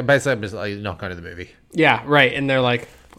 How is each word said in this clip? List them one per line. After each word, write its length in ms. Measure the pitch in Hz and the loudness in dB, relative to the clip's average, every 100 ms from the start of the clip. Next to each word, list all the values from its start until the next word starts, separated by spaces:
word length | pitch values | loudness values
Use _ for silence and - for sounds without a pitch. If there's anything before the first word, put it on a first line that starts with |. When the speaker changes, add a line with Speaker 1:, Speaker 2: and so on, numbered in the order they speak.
| 127 | 2
Speaker 1:
basically, 240 | 139 135 | 2 2
I'm 100 | 117 | -2
just 140 | 104 | -6
like, 180 | 101 104 101 | -8 -8 -6
"Not 200 | 104 85 | -8 -8
going 140 | 101 | -10
to 40 | 87 | -10
the 80 | 87 | -14
movie." 220 | 87 90 _ _ | -14 -16 _ _
Speaker 2:
Yeah, 280 | 170 151 113 | 2 2 2
right. 280 | 131 147 131 | 2 4 4
And 160 | 117 139 | 2 0
they're 120 | 131 | 2
like, 260 | 123 120 - - _ | 2 0 -6 -20 _